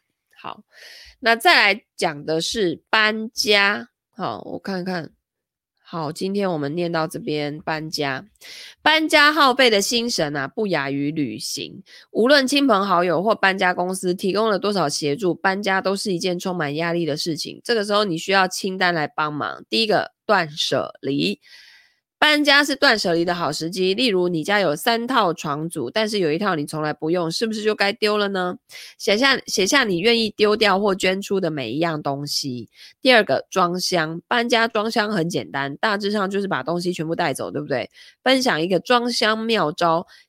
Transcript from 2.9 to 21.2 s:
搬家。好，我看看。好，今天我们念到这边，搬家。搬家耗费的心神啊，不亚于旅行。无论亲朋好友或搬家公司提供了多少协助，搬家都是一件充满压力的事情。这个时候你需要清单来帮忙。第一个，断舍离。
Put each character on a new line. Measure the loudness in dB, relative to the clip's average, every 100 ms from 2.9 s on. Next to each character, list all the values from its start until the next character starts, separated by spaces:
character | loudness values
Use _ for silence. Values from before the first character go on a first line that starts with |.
搬 | 2 2 0 -6
家。 | -4 2 4 4 0 -8 _ _ -8
好， | -8 -6 -10
我 | -10
看 | -6 -6 -4
看。 | -6 -8 _ _ _ _ _ _ _ -12
好， | -6 -6
今 | -4 -4
天 | -2 0
我 | -2
们 | -2 -2
念 | -2
到 | -2 -4
这 | -6
边， | -6 -4 -4 -6
搬 | -6 -6 -6
家。 | -4 -4 -4 -10 _ -20 -20 -20 -4
搬 | 0 2 4
家 | 6 6
耗 | 6 4
费 | 6 4
的 | 4
心 | 2 0 -2
神 | -2 -2 -2
啊， | -4
不 | -4 -2
亚 | 0 0
于 | -2 -2
旅 | -2 -4 -6
行。 | -8 -8 -10 -14 -20 -20 _
无 | 0 6
论 | 6 4
亲 | 2 4
朋 | 4 4
好 | 2
友 | 2 2
或 | 2
搬 | 2 2 4
家 | 2
公 | 2 -2 -2
司 | -2
提 | 0 0
供 | 0 0
了 | 0
多 | 0
少 | 0 0
协 | 0 -2 0
助， | -2
搬 | 0 -2 0
家 | 0 0
都 | 0 -2
是 | -2
一 | -2
件 | -2 -2
充 | -4
满 | -2 -4 -2
压 | -2
力 | -2 -2
的 | -2
事 | -4 -4
情。 | -8 -10
这 | -2
个 | -2 2
时 |
候 | 0
你 | 0 -2
需 | 0
要 | 2 2
清 | -2 -6 0
单 | 0
来 | 0 -2
帮 | -2 -4
忙。 | -2 -6 -8 -4
第 | -2
一 | 2
个， | 0 0 _ 0
断 | 0 0
舍 | -4 -2 0 -2 -6
离。 | -4 -2